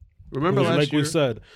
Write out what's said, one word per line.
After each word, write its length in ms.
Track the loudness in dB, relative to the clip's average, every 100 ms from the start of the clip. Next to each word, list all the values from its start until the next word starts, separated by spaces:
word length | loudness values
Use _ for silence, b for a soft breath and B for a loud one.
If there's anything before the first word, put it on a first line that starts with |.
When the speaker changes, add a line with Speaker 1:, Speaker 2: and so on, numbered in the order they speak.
| -20 -20 -12
Speaker 1:
Remember 300 | -4 0 2
Speaker 2:
Like, 80 | 2
Speaker 1:
last 80 | 2
Speaker 2:
like 140 | 2
Speaker 1:
year? 100 | 0
Speaker 2:
we 40 | 0
said, 340 | 0 0 -2 B